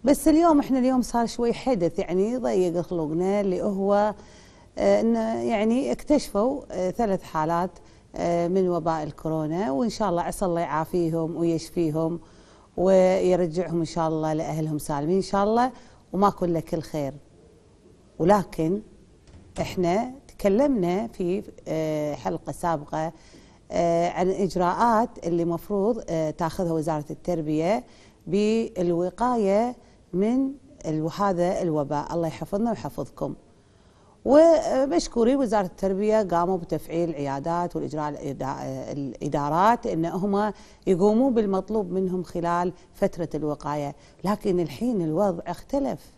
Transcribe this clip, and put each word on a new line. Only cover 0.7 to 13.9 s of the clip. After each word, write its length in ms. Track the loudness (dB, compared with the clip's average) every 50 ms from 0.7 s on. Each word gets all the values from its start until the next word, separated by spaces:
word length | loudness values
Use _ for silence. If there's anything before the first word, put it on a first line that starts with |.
| 2 2
اليوم 240 | 4 4 2 2
صار 240 | 0 0 0 0 0
شوي 260 | 0 -2 -2 0 0
حدث، 460 | 0 0 0 0 0 2 2 0 0 -2
يعني، 380 | -4 0 0 0 0 0 -2
ضيق 440 | -2 -2 0 2 2 2 2 0 -2
خلقنا، 600 | -4 -2 -4 -4 -2 -2 -2 0 0 2 2 2
اللي 220 | 0 0 0 0
هو، 520 | -2 -2 -2 0 2 2 4 4 4 2 -2 -6 -16 -20 -20 -20 -20 -20 -20 -20 -20 -16 _ 0
آه، 220 | 4 4 4 4
إنه، 420 | 4 2 2 2 0 -2 -2 -2
يعني، 500 | -2 -2 0 0 2 2 2 2 0 -2
اكتشفوا، 720 | -4 -4 0 2 2 2 2 0 0 0 0 0 -2 -4 -8 -8
آه، 200 | -6 -4 -4 -2
ثلاث 320 | 0 0 0 0 0 -2
حالات، 480 | -4 -4 -2 0 0 2 2 0 0 -2 -4 -12 -20 -20 -20 -20 -20 -16 -8
آه، 320 | -4 -2 0 2 2 2 2
من 200 | 2 2 2 2
وباء 340 | 0 0 0 0 -2 -2
الكورونا، 680 | -4 -8 -10 -6 -4 -4 -2 -2 -2 -2 -2 -2 -2 -2
وإن 200 | 0 0 -2 -2
شاء 180 | -2 -2 -2 0
الله 140 | 0 0
عسى 220 | -2 -4 -4 -2 -2
الله 160 | -2 0 -2
يعافيهم 760 | -2 -2 -2 -4 -2 -2 0 0 0 0 0 -2 -2 -2 -2
ويشفيهم 840 | -2 0 0 0 -2 -4 -6 -4 -2 -2 0 0 0 -2 -2 -4 -6 -10 -16 -20 -20 -20 -20 -20 -20 -20 _ _
ويرجعهم 1000 | 0 2 6 6 6 6 6 4 4 4 2 4 4 2 0 0 -4 -2 -2 -2 -2
إن 60 | -2
شاء 240 | -2